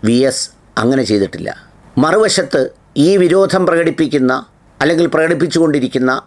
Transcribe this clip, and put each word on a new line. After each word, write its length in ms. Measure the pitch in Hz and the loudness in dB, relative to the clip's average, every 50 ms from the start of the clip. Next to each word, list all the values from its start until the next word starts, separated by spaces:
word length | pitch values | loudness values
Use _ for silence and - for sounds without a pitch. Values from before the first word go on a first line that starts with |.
| 101 | 0
വി 100 | 110 117 123 131 135 | 0 0 2 0 0
എസ് 140 | 127 - - - - _ _ _ _ 113 | -2 -4 -10 -10 -14 _ _ _ _ -4
അങ്ങനെ 220 | 110 120 135 135 123 101 | -2 0 0 0 0 0
ചെയ്തിട്ടില്ല. 380 | 107 101 98 - - - - - - - - - - - - - - - 135 | 0 0 0 -2 -4 -10 -10 -10 -10 -12 -18 -20 -20 -20 -20 -6 -2 0 0
മറുവശത്ത് 580 | 156 170 208 220 208 - 190 175 - - 151 131 - - _ _ _ _ - 143 | 2 2 2 2 2 0 -2 -4 -2 -2 -2 -2 -2 -6 _ _ _ _ 0 2
ഈ 20 | 170 196 196 | 2 4 2
വിരോധം 400 | 180 170 165 196 196 - - 190 185 175 | 2 2 2 2 2 2 0 0 0 0
പ്രകടിപ്പിക്കുന്ന 640 | 170 170 170 165 143 135 160 139 127 147 127 127 127 131 - _ _ _ _ _ _ - | 0 0 0 -2 0 -2 -2 0 0 0 0 0 0 -2 -6 _ _ _ _ _ _ -2
അല്ലെങ്കിൽ 240 | 135 151 170 160 175 165 - | 0 0 2 2 0 0 0
പ്രകടിപ്പിച്ചുകൊണ്ടിരിക്കുന്ന 960 | 156 160 165 170 143 151 160 - 165 165 156 147 147 127 - - 131 127 131 131 135 - | 0 0 0 0 -2 -2 -2 0 0 0 2 2 0 -2 -2 -2 -2 -2 0 -2 -4 -6